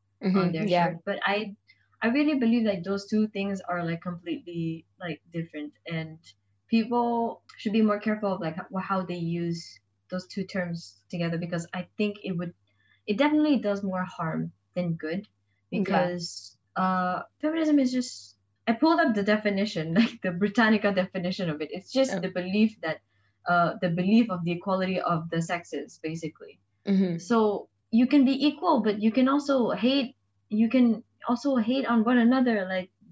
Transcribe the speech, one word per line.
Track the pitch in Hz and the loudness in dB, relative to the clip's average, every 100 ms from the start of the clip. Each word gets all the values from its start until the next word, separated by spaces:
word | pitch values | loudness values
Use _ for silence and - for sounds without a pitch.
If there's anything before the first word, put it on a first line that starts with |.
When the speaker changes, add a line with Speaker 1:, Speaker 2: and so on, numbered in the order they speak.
| _ _ | _ _
Speaker 1:
Mm-hmm. | 190 190 | 0 2
Speaker 2:
on | 180 | 2
their | 160 208 | 0 0
Speaker 1:
Yeah. | 175 170 | 2 2
Speaker 2:
shirt. | 165 - | -2 -6
But | 196 | -4
I, | 180 202 214 196 _ _ _ _ | -2 -2 -4 -12 _ _ _ _
I | 226 | 0
really | 262 302 277 | 2 2 2
believe, | 233 240 220 | 2 2 2
like, | 196 | 0
those | 175 196 - | -2 -6 -2
two | 214 214 | 0 0
things | 202 196 196 | -2 -4 -6
are, | - 175 170 | -4 -4 -2
like, | 165 | -4
completely, | 180 175 170 160 - 170 165 160 - _ | -6 -10 -8 -8 -8 -6 -4 -6 -12 _
like, | 180 151 _ | -10 -10 _
different, | 165 165 151 151 - - | -8 -8 -10 -12 -14 -10
and | 160 160 160 - _ _ _ _ | -8 -8 -12 -20 _ _ _ _
people | 226 220 240 240 233 233 - _ - | 0 2 0 0 0 -2 -6 _ -10
should | 214 | -2
be | 220 | 2
more | 220 208 | 2 2
careful | 214 214 202 | -2 -2 -2
of, | 180 | -4
like, | 165 165 | -6 -8
ho-, | - 185 | -8 -8
how | 180 190 | -4 -4
they | 175 175 | -2 -4
use | 165 170 170 170 - - _ _ _ | -4 -2 -2 -4 -8 -20 _ _ _
those | 185 - | -10 -8
two | - | -8
terms | 185 196 175 170 - _ _ | -6 -6 -6 -8 -12 _ _
together, | 175 170 170 | -6 -4 -4
because | 170 175 170 | -4 -6 -6
I | 185 180 - | -10 -10 -4
think | 208 202 | -4 -4
it | - | -6
would, | 175 175 - _ _ _ _ - | -6 -6 -10 _ _ _ _ -6
it | 208 | 0
definitely | 294 302 302 269 | 2 4 4 2
does | 202 196 | 0 -2
more | 196 185 180 | -2 -4 -6
harm | - 160 160 165 - _ | -6 -6 -4 -6 -10 _
than | - 175 165 | -6 -4 -4
good, | 156 180 - _ _ _ _ | -4 -6 -8 _ _ _ _
Speaker 1:
Yeah. | 226 | -4
Speaker 2:
because, | 185 165 175 175 170 - - - _ - | 0 2 2 -2 -8 -14 -18 -20 _ -2
uh, | 185 185 180 180 - _ | 0 0 -2 -4 -8 _
feminism | 302 330 311 294 | -4 0 2 4
is | 254 | 4
just, | 254 247 - - _ _ _ - | 0 -4 -10 -20 _ _ _ -4
I | |
pulled | 226 320 330 | 2 4 4
up | 311 | 2
the | 208 | 2
definition, | 196 214 208 196 214 170 160 | 2 0 0 0 -2 -2 0
<laughs> | 165 | 2
like, | 233 - | 2 0
the | 185 | -6
Britannica | 175 202 202 220 214 202 | -2 0 2 4 4 2
definition | 196 190 190 180 180 175 | 0 -2 -4 -6 -4 -4
of | 151 | -4
it. | 151 | -6
It's | 185 - | -10 -4
just | 254 269 190 | 0 0 0
Speaker 1:
Oh. | |
Speaker 2:
the | 180 | -4
belief | 185 180 202 220 - | -6 -2 2 2 2
that, | 160 156 _ _ _ _ - | -6 -8 _ _ _ _ 0
uh, | 175 170 - | 2 2 0
the | 180 | -2
belief | 170 185 226 226 | 0 4 4 4
of | 180 | 0
the | 170 | -2
equality | 175 196 190 185 185 | -4 -2 -2 0 -2
of | - 170 165 | 0 -2 -2
the | 165 | -4
sexes, | 165 175 - 143 - - | -2 -4 -6 -10 -10 -10
basically. | 160 165 156 - - - _ _ - | -10 -8 -10 -12 -20 -20 _ _ -2
Speaker 1:
Mm-hmm. | 190 190 165 | 2 2 -2
Speaker 2:
So | - 233 214 196 - _ _ | 0 2 2 0 -8 _ _
you | 226 254 | 2 4
can | 294 262 | 6 4
be | 269 285 | 4 0
equal, | 294 359 285 | 0 2 2
but | 208 208 | 2 2
you | 220 | 2
can | 233 254 | 4 4
also | 285 285 269 214 | 2 2 0 2
hate, | 185 233 277 247 - _ _ _ | 2 2 2 -2 -8 _ _ _
you | 214 226 | 0 2
can | 262 240 220 - _ - | 4 4 2 -4 _ -4
also | 240 285 262 | -2 2 0
hate | 214 262 233 | 2 0 2
on | 233 | 2
one | 220 247 | 4 4
another. | 226 262 254 220 185 | 6 6 4 2 0
Like, | 185 185 _ _ | -4 -6 _ _